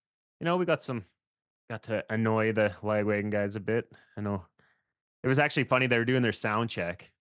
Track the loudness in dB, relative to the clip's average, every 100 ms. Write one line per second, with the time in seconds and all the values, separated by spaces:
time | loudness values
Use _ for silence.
0 | _ _ _ -6 -2 0 2 0 -2 -6
1 | -8 _ _ _ _ _ -12 -12 -4 -4
2 | -2 0 2 2 2 2 2 0 -2 0
3 | 2 0 0 -2 -2 -4 -2 -2 -4 -12
4 | _ -8 -4 -4 -8 _ _ _ _ _
5 | _ _ 0 2 2 0 2 2 4 2
6 | 2 2 2 0 -2 -2 -2 -4 -6 -8
7 | -14 _